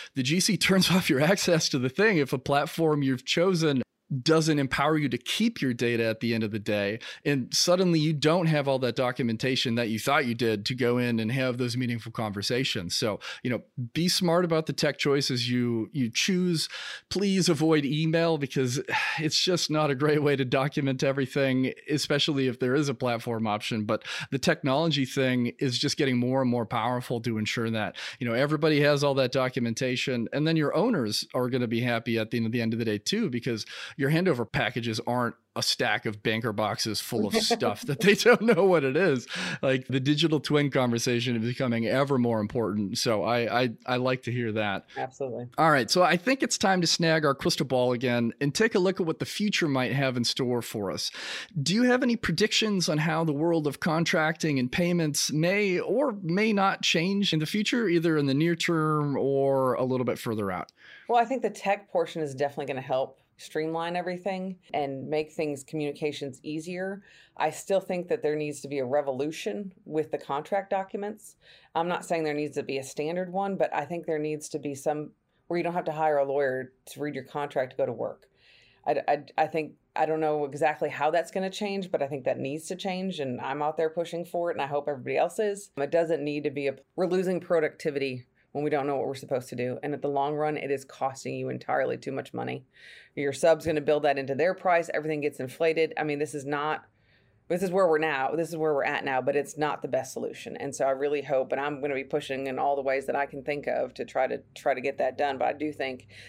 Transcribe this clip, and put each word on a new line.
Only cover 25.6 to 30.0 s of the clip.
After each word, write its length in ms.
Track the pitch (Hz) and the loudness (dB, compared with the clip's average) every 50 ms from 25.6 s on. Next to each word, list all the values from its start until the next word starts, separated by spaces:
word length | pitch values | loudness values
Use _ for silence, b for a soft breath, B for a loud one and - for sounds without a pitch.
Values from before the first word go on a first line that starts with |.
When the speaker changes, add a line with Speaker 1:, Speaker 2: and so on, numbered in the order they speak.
| 147 135 123 | -2 -2 0
Speaker 1:
just 200 | - - 139 - | 0 -2 -2 0
getting 200 | - 147 135 127 | 0 0 2 2
more 240 | 120 123 123 131 135 | 2 2 2 2 2
and 80 | 131 123 | 2 2
more 160 | 120 120 113 | 2 0 0
powerful 560 | - 123 117 107 123 123 123 120 - 131 117 | -2 -2 -2 0 0 -2 -2 -2 -4 -4 -4
to 160 | 117 123 113 | -2 -2 -2
ensure 320 | 107 107 - - 123 113 113 | -2 -2 -2 -2 -2 -2 -2
that, 260 | 110 110 107 87 B B B B B | -2 -2 -4 -4 B B B B B
you 100 | - 123 | -6 -4
know, 60 | 120 113 | -2 0
everybody 480 | 120 143 147 156 151 160 156 156 143 | 2 2 2 2 2 2 4 4 6
has 220 | 147 147 147 139 147 | 6 6 4 4 2
all 100 | 143 135 | 2 4
that 180 | 135 131 120 | 2 2 2
documentation, 960 | - 139 127 127 - 135 120 117 113 - 131 127 127 120 | 2 0 0 0 0 -2 -2 -2 -2 -2 -2 -2 -2 -2